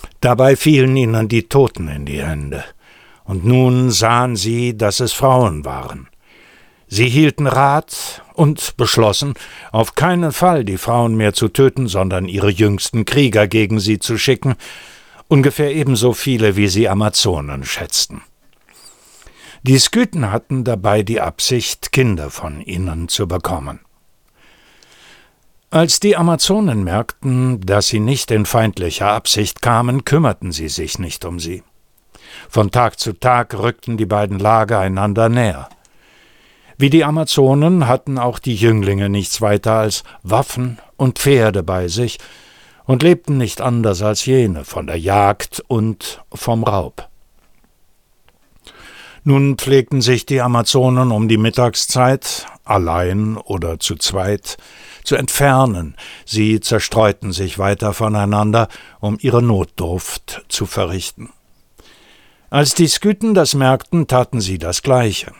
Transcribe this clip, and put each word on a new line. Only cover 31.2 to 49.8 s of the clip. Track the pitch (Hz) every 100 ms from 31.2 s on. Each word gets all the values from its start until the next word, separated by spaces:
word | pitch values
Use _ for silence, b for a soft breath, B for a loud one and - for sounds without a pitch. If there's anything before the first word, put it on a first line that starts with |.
| 90
um | 87
sie. | 82 90 _ _ _ _ _ B B B B
Von | 113 101
Tag | 123 113 -
zu | 120
Tag | 92 127 123 120
rückten | 98 113 - - 110
die | 101
beiden | 104 104 98
Lager | 104 113 107 107
einander | 95 95 104 101 113
näher. | 120 113 69 - _ b b b b b b b b b b
Wie | 139
die | 160
Amazonen | 147 156 156 - 131 143 160 185 123
hatten | 131 - 131
auch | 123 -
die | 131 104
Jünglinge | 113 110 98 98 101
nichts | 101 90 -
weiter | 107 104 110
als | 110 107 - - B
Waffen | 92 113 - 123 123 117 - -
und | 135 -
Pferde | 143 131 110 98
bei | 85 92 90
sich | 98 120 - B B B B B B B
und | 127
lebten | 170 170 - 139
nicht | 110 -
anders | 123 120 110 92
als | 107 107 127
jene, | 131 110 78
von | 71 - 73
der | 85
Jagd | 85 101 101 104 - - -
und | 117 110 104 - - -
vom | - - 113
Raub. | 113 101 69 - - - _ _ _ _ _ _ _ _ _ _ _ _ _ _ - B B B B B 143
Nun | 139 139 131
pflegten | 131 135